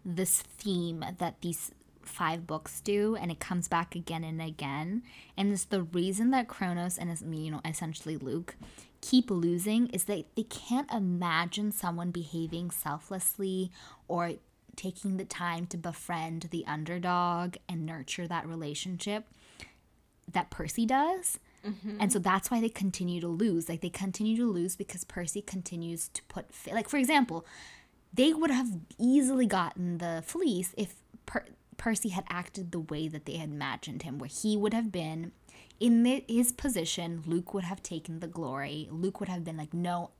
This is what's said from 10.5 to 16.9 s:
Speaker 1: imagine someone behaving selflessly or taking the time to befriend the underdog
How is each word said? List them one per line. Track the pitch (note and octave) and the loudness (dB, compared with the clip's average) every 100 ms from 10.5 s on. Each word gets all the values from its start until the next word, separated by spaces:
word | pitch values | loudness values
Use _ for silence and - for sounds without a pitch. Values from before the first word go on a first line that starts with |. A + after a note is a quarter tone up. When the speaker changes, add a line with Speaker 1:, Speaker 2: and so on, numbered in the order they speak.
| - - B3 C#4+ | -6 -2 0 0
Speaker 1:
imagine | A#3 F#3 F3 F3 D#3+ F3 G#3 G#3 | 0 0 2 2 2 0 0 -2
someone | - F3 E3+ F3 | 0 -2 -2 -2
behaving | F3 D3+ E3 E3 E3 F3 | -4 -4 -4 -2 -2 -4
selflessly | - D#3 D3 - F#3+ - - F#3+ F#3 F#3 - - - - | -4 -4 -4 -6 -2 -2 0 -2 0 -2 -6 -20 -16 -4
or | E3+ E3+ - _ _ - - | 0 0 -4 _ _ -20 -8
taking | F#3 F3+ G3+ F#3+ | -8 -4 -2 -2
the | |
time | F#3+ - F3 E3+ F3 | -4 -4 -2 -2 -4
to | F3 | -6
befriend | E3+ D#3+ - E3+ D#3+ E3 E3 | -6 -8 -6 -4 -2 -4 -4
the | E3+ - | -4 -4
underdog | D3+ D#3 | -4 -2